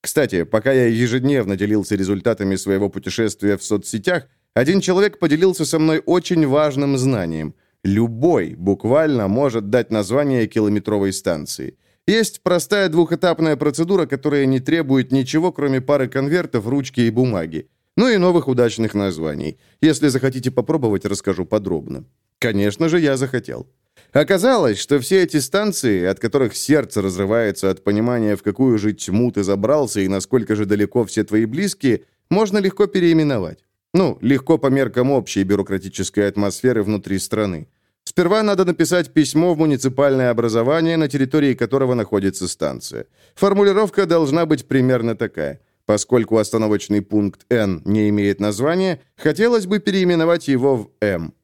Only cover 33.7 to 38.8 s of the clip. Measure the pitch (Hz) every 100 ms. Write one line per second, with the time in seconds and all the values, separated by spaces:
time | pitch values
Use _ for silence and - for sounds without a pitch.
33.7 | _ _ 175 175 - 113 135 131 160 139
34.7 | 135 127 98 127 139 98 - 95 101 95
35.7 | 95 95 - 92 - 101 104 101 95 127
36.7 | 113 101 104 - 95 - 107 104 82 -
37.7 | _ _ _ - - 175 214 214 190 185
38.7 | 175